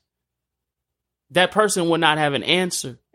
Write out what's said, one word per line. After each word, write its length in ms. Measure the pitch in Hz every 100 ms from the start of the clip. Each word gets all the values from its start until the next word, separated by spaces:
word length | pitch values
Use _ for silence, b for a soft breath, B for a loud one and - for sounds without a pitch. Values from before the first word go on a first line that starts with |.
| _ _ _ _ _ _ _ _ _ _ _ _ _
that 200 | 175 180
person 380 | 202 208 190 170
would 120 | 165
not 180 | 165 151
have 160 | 147
an 100 | 139
answer. 560 | 101 175 180 - 139 120 _